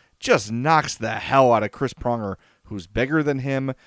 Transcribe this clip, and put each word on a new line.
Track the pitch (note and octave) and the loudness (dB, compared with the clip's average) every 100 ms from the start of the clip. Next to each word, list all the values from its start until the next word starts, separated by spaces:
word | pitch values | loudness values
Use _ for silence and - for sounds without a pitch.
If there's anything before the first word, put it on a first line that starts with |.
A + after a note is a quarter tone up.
| _ _ | _ _
just | - E3 G2+ | 0 2 0
knocks | A#2 C#3+ D#3+ D#3+ | -4 2 2 2
the | - A2+ | -4 -6
hell | G#2+ - C#3 B2+ | -6 0 4 6
out | A2+ | 4
of | - | 0
Chris | - C3 | -4 -6
Pronger, | - B2 A#2 G#2 F#2+ _ _ | -4 -4 -4 -4 -8 _ _
who's | - G#2 E2+ | -14 -12 -6
bigger | A2+ C3 D#3+ | -4 0 0
than | D3 C3+ | 0 -2
him, | C3+ C3+ C3+ B2+ | -2 -2 -4 -8